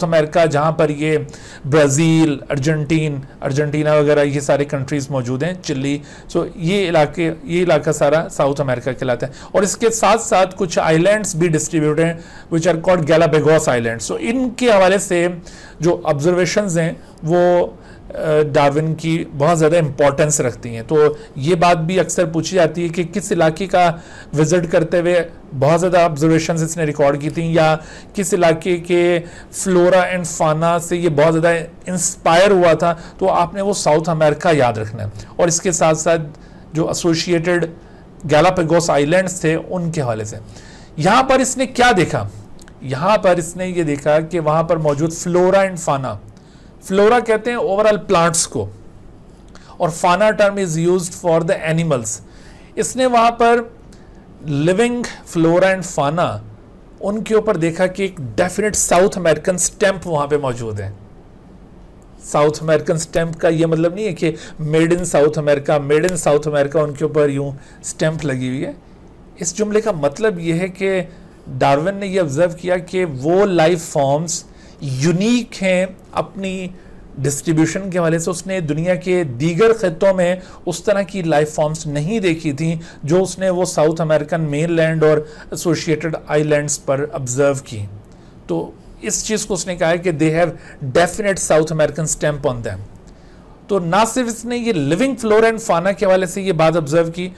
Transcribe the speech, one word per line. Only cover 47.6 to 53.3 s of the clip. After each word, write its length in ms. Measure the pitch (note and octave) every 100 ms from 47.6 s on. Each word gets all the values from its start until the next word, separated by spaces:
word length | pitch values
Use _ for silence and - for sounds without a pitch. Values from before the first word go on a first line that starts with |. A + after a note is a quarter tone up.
| E3 G3 A3 G#3
plants 480 | G#3+ F3+ E3+ D#3+ -
को, 220 | C3 G2+ - - - - - - - - - - -
और 120 | F3
fauna 500 | D#3+ F3+ F3+ G#3+ G#3+
term 140 | G3+ G3+
is 320 | F#3+ D#3+ E3+
used 240 | F#3 F3+ - F3+
for 180 | E3
the 120 | E3 F3 D#3+
animals। 500 | D#3+ E3 C3+ A2 - - - - - - -
इसने 280 | G#3 A#3+ B3+
वहाँ 320 | A#3+ A#3